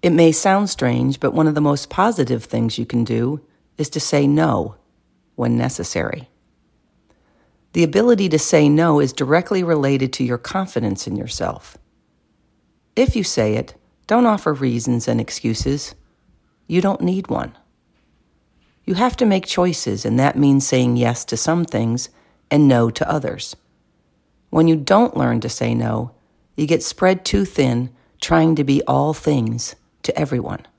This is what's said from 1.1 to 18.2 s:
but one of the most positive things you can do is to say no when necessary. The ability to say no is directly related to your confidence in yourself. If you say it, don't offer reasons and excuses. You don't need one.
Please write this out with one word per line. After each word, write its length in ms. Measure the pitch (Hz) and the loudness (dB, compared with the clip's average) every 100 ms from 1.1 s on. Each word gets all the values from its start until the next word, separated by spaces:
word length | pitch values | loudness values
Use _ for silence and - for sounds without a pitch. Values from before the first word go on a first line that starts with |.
| 135 | 0
but 140 | 139 | -2
one 120 | - 156 | 2 2
of 80 | |
the 60 | 151 | 2
most 300 | 147 143 - | 0 0 -4
positive 520 | - 202 208 127 120 | 0 0 0 -2 -2
things 360 | - 123 117 113 | -4 -4 -2 -4
you 80 | 120 | -4
can 180 | 123 | -2
do 380 | 113 117 120 147 - _ _ _ | -2 -2 -2 -6 -12 _ _ _
is 140 | 151 | -6
to 100 | 160 | -4
say 260 | - 147 139 | -2 2 2
no 500 | 147 160 107 80 - _ _ _ _ _ | 2 2 0 -4 -10 _ _ _ _ _
when 240 | - 120 120 | -4 -2 0
necessary. 720 | 123 - - - 57 - 123 _ _ _ _ _ _ _ _ _ _ _ _ _ _ | -2 -6 -6 -4 -6 -8 -14 _ _ _ _ _ _ _ _ _ _ _ _ _ _
The 100 | - | 0
ability 460 | 165 190 240 226 196 | 2 4 4 4 4
to 80 | 156 | 0
say 280 | - 160 147 | 2 4 4
no 280 | 147 165 147 | 4 4 4
is 140 | 139 | 2
directly 500 | - 131 160 175 196 | -2 0 0 0 -2
related 520 | 175 156 135 139 131 | 0 0 2 0 -2
to 100 | - | -4
your 140 | 123 120 | -4 -4
confidence 680 | - 190 190 - 107 98 - | -6 -6 -4 -4 -4 -4 -6
in 80 | |
yourself. 640 | 104 127 - 95 - - - _ _ _ _ _ _ _ _ _ _ _ - | -6 -6 -6 -6 -8 -16 -20 _ _ _ _ _ _ _ _ _ _ _ 0
If 180 | 262 | 2
you 100 | 233 | 2
say 320 | 185 - 107 107 | -2 0 0 0
it, 180 | - - _ _ - | -4 -14 _ _ 0
don't 180 | 220 | 2
offer 300 | 240 208 - | 4 2 0
reasons 520 | 147 135 120 117 120 117 | -2 -2 -2 0 -2 0
and 140 | 117 | -2
excuses. 760 | 113 - 113 113 - 143 - - _ _ _ _ _ _ _ | -2 -4 -4 -2 -2 -4 -6 -16 _ _ _ _ _ _ _
You 140 | 170 | 0
don't 220 | 196 196 | 0 0
need 260 | 175 185 185 | -2 -2 -4
one. 300 | - - - _ _ _ _ _ _ | -6 -6 -14 _ _ _ _ _ _